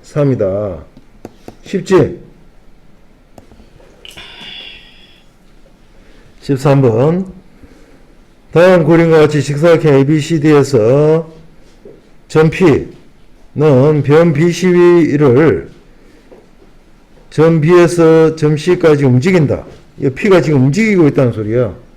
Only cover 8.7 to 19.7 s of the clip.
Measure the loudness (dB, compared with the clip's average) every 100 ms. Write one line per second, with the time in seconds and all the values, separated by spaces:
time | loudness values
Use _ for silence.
8.7 | 2 2 0 2 2 2 0 -4 -2 0
9.7 | 2 2 2 2 -2 -2 -2 2 2 2
10.7 | 0 0 0 0 -2 -4 -20 -20 -20 -20
11.7 | _ -20 -20 _ -20 _ 0 0 0 0
12.7 | 0 -4 -18 -20 _ -20 -20 -16 -2 0
13.7 | 2 2 0 0 2 2 0 -2 -2 0
14.7 | 2 2 2 0 0 2 2 2 -2 -8
15.7 | -20 _ _ _ _ _ -20 _ _ _
16.7 | _ _ _ _ -20 -12 0 0 2 2
17.7 | 2 2 2 2 4 2 0 -2 -2 -2
18.7 | 0 0 2 2 0 0 0 0 -4 -8